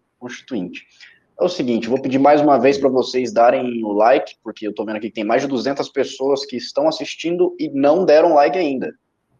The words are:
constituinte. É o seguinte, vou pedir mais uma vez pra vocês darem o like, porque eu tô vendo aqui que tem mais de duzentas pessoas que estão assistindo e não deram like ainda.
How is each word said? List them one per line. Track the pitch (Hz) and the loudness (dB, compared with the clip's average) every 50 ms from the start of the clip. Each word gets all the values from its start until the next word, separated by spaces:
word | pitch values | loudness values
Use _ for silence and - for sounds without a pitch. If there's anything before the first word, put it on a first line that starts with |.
| _ _ _ | _ _ _
constituinte. | _ 123 123 120 - - - 135 104 90 - - - - _ _ _ - - _ _ _ _ _ | _ -16 -16 -16 -18 -12 -8 -8 -8 -8 -8 -12 -16 -20 _ _ _ -20 -20 _ _ _ _ _
É | - - | -2 -2
o | 180 | -2
seguinte, | - - 139 123 117 107 - 110 | -2 -2 -2 -2 -2 -2 -2 -2
vou | 127 131 | -4 -2
pedir | 131 131 127 135 | -2 -2 0 2
mais | 139 143 151 147 | 4 4 4 4
uma | 147 151 139 | 4 4 4
vez | 120 120 139 139 | 4 4 2 2
pra | 139 139 | 2 0
vocês | 135 127 127 120 - - 127 127 117 104 | 2 2 0 0 0 -2 -4 -4 -2 2
darem | 117 117 123 127 131 127 123 120 113 110 | 4 4 4 4 2 -2 -4 -6 -6 -4
o | 107 | -2
like, | 101 104 107 120 135 147 - - - _ | 0 2 4 4 4 2 0 -4 -12 _
porque | _ 117 107 - 107 | _ -14 -12 -10 -10
eu | 104 101 | -8 -6
tô | - 107 | -6 -6
vendo | 107 107 | -6 -8
aqui | 107 110 107 | -8 -8 -8
que | - | -8
tem | 117 107 | -6 -2
mais | 107 117 131 | -2 0 0
de | 139 139 | -2 -2
duzentas | 139 120 - 139 139 - 139 - | -4 -4 -4 -4 -4 -6 -6 -6
pessoas | - 139 127 131 - - 135 139 139 139 139 | -4 -4 -4 -4 -6 -6 -4 -2 -2 -2 -4
que | - 131 | -8 -10
estão | 120 - - - 185 190 | -12 -12 -8 -4 -2 -2
assistindo | 214 - - 147 - - - - 165 175 180 180 - - - | -2 -2 -4 -8 -10 -10 -8 -6 -4 -2 0 0 -2 -2 -4
e | 147 151 | -6 -4
não | 135 139 139 143 156 185 190 | 0 2 4 4 4 4 4
deram | 151 147 156 170 175 160 | 6 6 6 6 6 4
like | 143 143 160 170 | 4 4 4 2
ainda. | 185 175 143 135 123 98 78 - _ _ _ _ _ _ _ _ | 0 -2 -2 -2 -4 -6 -8 -10 _ _ _ _ _ _ _ _